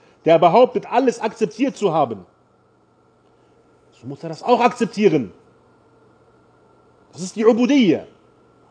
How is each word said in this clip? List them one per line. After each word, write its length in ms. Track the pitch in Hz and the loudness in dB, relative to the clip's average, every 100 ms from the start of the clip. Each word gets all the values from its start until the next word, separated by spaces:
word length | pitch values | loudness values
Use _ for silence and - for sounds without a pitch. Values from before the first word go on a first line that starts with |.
| _ _ | _ _
der 160 | - 165 | 2 4
behauptet, 500 | 170 185 247 208 - | 4 4 2 0 -4
alles 300 | 220 269 - | -2 0 -2
akzeptiert 560 | 226 - 220 - 269 - | -8 -6 -8 -4 -6 -2
zu 160 | 202 | -2
haben, 340 | 160 135 107 92 _ _ _ _ _ _ _ _ _ _ _ _ _ _ _ _ | 0 -2 -4 -16 _ _ _ _ _ _ _ _ _ _ _ _ _ _ _ _
so 160 | _ 113 | _ -18
muss 160 | 139 | -16
er 40 | 165 | -14
das 140 | 160 | -12
auch 180 | - 240 | -2 0
akzeptieren. 720 | 240 - 226 - 208 151 104 - _ _ _ _ _ _ _ _ _ _ _ _ _ _ _ _ _ | 0 -2 -6 0 2 2 -4 -14 _ _ _ _ _ _ _ _ _ _ _ _ _ _ _ _ _
Das 100 | - | -18
ist 140 | 185 - | -16 0
die 100 | 220 | 2
Ubudiyya. 600 | 233 240 285 214 123 85 _ _ _ _ _ _ | 2 2 2 2 0 -4 _ _ _ _ _ _